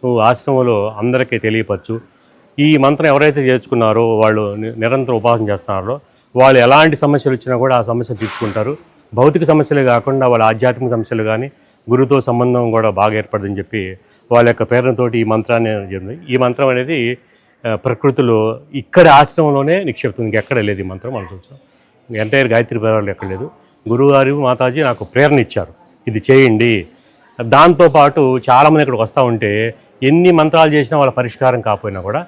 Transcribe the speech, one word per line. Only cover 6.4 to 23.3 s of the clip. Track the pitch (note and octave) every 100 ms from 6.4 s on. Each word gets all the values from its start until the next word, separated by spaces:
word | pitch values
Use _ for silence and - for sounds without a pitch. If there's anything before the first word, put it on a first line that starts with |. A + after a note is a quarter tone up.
| C3 C3
ఎలాంటి | A#2+ C#3+ D#3+ D3
సమస్యలు | C#3+ C#3+ C#3 B2+
వచ్చినా | - B2
కూడా | C3 B2
ఆ |
సమస్యలు | A2 A#2 A#2+ A2
తీర్చుకుంటారు. | A2 - A2 G2+ G#2+ D3 _ _ _
భౌతిక | A2 C#3 D3+
సమస్యలే | D#3 D#3 D3 C#3+
కాకుండా | B2+ A#2+ B2+ C3+ C3
వాళ్ళ | A#2+
ఆధ్యాత్మిక | A2 A2+ B2+ A#2 B2
సమస్యలు | A#2 G#2+ A2+
కానీ | G#2+ A2 C3+ _ _ _ -
గురుతో | B2 C3 C3+
సంబంధం | B2 A#2+ B2 A#2+ A#2+
కూడా | A2+ A2
బాగా | F#2+ G#2
ఏర్పడిందని | G#2+ G#2 G#2+ G2 G2+
చెప్పి | F#2 A2 F#2 F#2 _ _ _
వాళ్ళ | A#2+ A#2+
యొక్క | A#2
ప్రేరణతోటి | C3 B2 B2+ A#2 B2 A2+
ఈ |
మంత్రాన్ని | A2 A2 A2 A#2 A2+
జరిగింది. | G#2+ G2 F#2+ F#2+ C#3+ E3
ఈ | B2
మంత్రం | B2 B2 C3+
అనేది, | B2+ B2+ D#3+ A#2+ B2 _ _ _ _ A#2
ఆ, | A2
ప్రకృతిలో | C3 A#2 C#3 B2+ B2 A2 A2 A#2 C#3
ఇక్కడ | C#3+ - - E3
ఆశ్రమంలోనే | C#3 D3 - D#3 C#3+ C#3 F3+
నిక్షిప్తం, | F3+ A#2 B2+ G#2
ఇంకెక్కడ | A2+ G#2+ - B2+
లేదు | G#2 G2
ఈ |
మంత్రం. | F#2 F#2 A#2
మనం | B2+
చూసాం | F#2 F#2+ _ C#3 _ _ _ _ _ A2+
ఎంటైర్ | A2 C#3 B2+
గాయత్రి | A2+ A#2+ A#2
పరివారంలో | A2 A2 G2+
ఎక్కడ | G2
లేదు. | G2